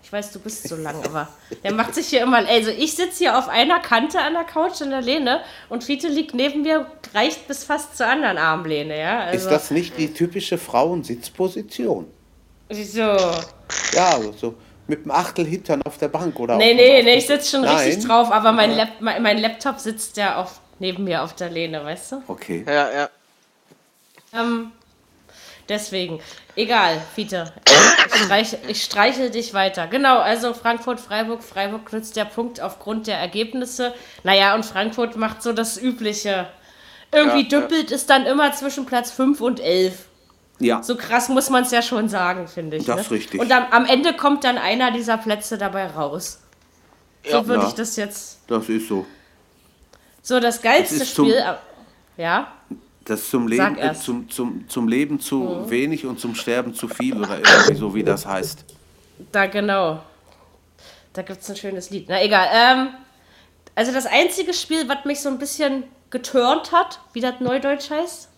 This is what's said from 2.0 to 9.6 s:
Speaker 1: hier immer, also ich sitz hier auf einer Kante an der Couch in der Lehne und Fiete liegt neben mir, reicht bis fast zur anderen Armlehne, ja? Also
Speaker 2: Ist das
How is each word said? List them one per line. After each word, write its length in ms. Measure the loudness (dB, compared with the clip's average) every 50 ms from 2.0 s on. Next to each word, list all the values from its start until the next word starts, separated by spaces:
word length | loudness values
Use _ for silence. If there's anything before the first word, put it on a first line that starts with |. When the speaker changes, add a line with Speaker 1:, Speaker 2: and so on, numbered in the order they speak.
| -4
Speaker 1:
hier 140 | 0 2 2 4
immer, 140 | 6 4 4 4
also 240 | 6 4 4 4 2
ich 240 | -2 -2 -2 -2 0
sitz 240 | -2 -2 -4 -2 0
hier 180 | 0 2 2
auf 120 | 2 0 0
einer 320 | 2 2 4 4 4 0
Kante 400 | 2 2 2 2 2 2 -2 0
an 140 | -2 0 -2
der 100 | -2 -4
Couch 360 | -4 -2 -2 -2 -2 -2 -4
in 100 | -6 -6
der 100 | -4 -4
Lehne 400 | -2 -2 -2 0 2 0 0 0 -2 -8 -18 -20 -16 -10
und 140 | -10 -10 -4
Fiete 240 | -4 -4 -4 -2
liegt 260 | -2 -2 -2 -2 -4 -2
neben 300 | -2 -2 0 0 -2 0
mir, 240 | 0 0 0 0 -4 -12 -20 -20 -6 -2
reicht 360 | 0 0 0 0 -4 -10 -10
bis 160 | -10 -10 -6
fast 320 | -6 -4 -6 -6 -8 -6
zur 100 | -2 0
anderen 320 | 0 0 2 0 0 0 2
Armlehne, 580 | 2 2 0 0 -2 -4 -4 -4 -4 -4 -6 -4
ja? 200 | -2 -2 -2 -2 -2
Also 260 | -2 -2 -2 0 2
Speaker 2:
Ist 20 | 2
das 180 | 0